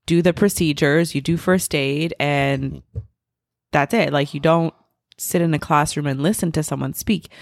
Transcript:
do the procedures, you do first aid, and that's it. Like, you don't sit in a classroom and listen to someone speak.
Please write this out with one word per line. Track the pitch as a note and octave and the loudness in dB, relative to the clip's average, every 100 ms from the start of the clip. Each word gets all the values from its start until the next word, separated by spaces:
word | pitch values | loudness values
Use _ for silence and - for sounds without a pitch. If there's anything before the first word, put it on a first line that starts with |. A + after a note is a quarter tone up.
| - | 0
do | E3+ | 4
the | F3 | 4
procedures, | E3+ G3+ - E3 C#3+ C#3+ D#3 E3 | 4 0 2 0 2 2 4 0
you | C#3+ | -2
do | D3 E3 | -2 -2
first | - F#3 - | 0 0 0
aid, | D3 C3+ C#3+ E3 - | -2 0 -2 -4 -2
and | C#3+ C#3+ C#3 C3+ C#3 - - - - _ _ _ _ _ _ | 0 0 0 -2 -4 -10 -12 -14 -14 _ _ _ _ _ _
that's | D3 C#3 | -2 0
it. | A#3 C#3+ | 0 0
Like, | C#3+ C#3+ | 0 -2
you | C#3+ | 0
don't | D#3+ E3+ E3 - _ _ _ - | 2 2 0 -6 _ _ _ -14
sit | - F3 | -4 0
in | E3+ | 0
a | D3+ | 0
classroom | - D3 D3 D3+ D3 | 0 0 2 -2 -4
and | C3+ | 0
listen | D#3+ A3 F3 | 0 0 -2
to | D#3 | -2
someone | D3+ C3+ C3+ | -4 -4 -6
speak. | - - F3 - - | -6 -4 -4 -6 -20